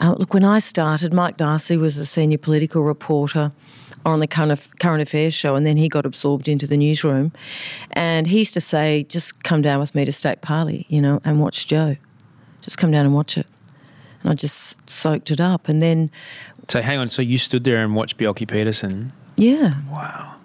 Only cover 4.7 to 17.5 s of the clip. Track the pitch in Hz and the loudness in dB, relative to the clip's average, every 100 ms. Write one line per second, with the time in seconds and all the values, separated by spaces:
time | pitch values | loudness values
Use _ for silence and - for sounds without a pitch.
4.7 | - 170 156 147 151 160 156 143 139 151 | -2 0 0 0 0 0 0 0 2 2
5.7 | 151 160 147 131 - 143 135 143 147 143 | 2 2 0 -2 -2 -2 0 0 -2 0
6.7 | 147 147 151 156 135 156 - - - - | 2 2 2 0 0 -2 -4 -16 -16 -14
7.7 | - - - 165 165 165 214 214 175 - | -14 -8 -4 0 0 2 2 0 -2 0
8.7 | 156 156 151 143 170 - - - 160 143 | 0 2 0 -2 -6 -8 -6 -2 2 2
9.7 | 139 147 151 139 - 147 - - 156 160 | 0 -2 -2 -2 -2 -4 -4 -4 -2 -2
10.7 | - - 151 143 143 156 151 151 - - | -4 -2 2 2 2 0 0 0 -2 -2
11.7 | 156 156 143 _ _ - _ - - - | 0 0 -2 _ _ -20 _ -20 -16 -8
12.7 | - 170 151 143 143 151 - - _ - | 0 2 4 4 2 0 -4 -6 _ -20
13.7 | - - - - - 175 147 147 - - | -20 -20 -20 -20 -6 -2 -2 -2 -4 -6
14.7 | - - - 156 151 - 147 180 175 - | -8 -8 -4 -2 -2 -2 0 0 0 0
15.7 | 156 165 165 156 - - - - - - | 2 2 2 -2 -6 -20 -20 -20 -18 -4
16.7 | 120 117 139 120 - 120 127 - | -2 0 -2 -2 -2 0 0 0